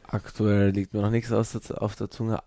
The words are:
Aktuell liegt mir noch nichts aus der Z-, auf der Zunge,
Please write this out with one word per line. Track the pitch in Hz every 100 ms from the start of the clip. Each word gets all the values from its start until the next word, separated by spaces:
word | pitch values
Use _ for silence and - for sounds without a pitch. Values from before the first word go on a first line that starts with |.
| -
Aktuell | 107 - - 107 101 101
liegt | 98 95
mir | 107
noch | 101
nichts | 117 117
aus | 110 113
der | 113
Z-, | - -
auf | 107
der | - 104
Zunge, | - 113 110